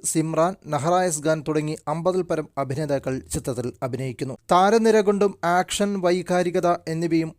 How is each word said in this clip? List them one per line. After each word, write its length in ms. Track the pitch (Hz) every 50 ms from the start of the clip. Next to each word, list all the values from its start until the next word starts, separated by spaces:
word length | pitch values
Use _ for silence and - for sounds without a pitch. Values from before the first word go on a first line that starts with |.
| -
സിമ്രാൻ, 500 | - - 160 156 160 160 156 160 180 190 - -
നഹറ 280 | 147 151 135 127 170 175
എസ് 280 | 185 185 185 156 156 143
ഖാൻ 200 | 156 156 160 135 156
തുടങ്ങി 280 | 151 156 151 151 156 - - -
അമ്പതിൽ 340 | 151 165 165 185 180 185 175
പരം 260 | 175 170 151 151 - - 139
അഭിനേതാക്കൾ 600 | 139 127 135 143 156 143 143 135 - 135 131 131 - - -
ചിത്രത്തിൽ 400 | 156 - 147 127 117 117 123 - - 135
അഭിനയിക്കുന്നു. 560 | 123 123 123 135 131 113 - 131 131 127 - _ - 180
താരനിര 480 | 180 190 202 220 233 220 226 214 220
കൊണ്ടും 340 | 202 202 202 196 202 196 196 - -
ആക്ഷൻ, 560 | 170 175 180 180 - - - 202 202 202 196
വൈകാരികത 680 | 175 175 180 185 175 - 180 180 180 180 170 185 165 175 175 - - 165
എന്നിവയും 440 | 165 160 170 165 165 165 165 160 -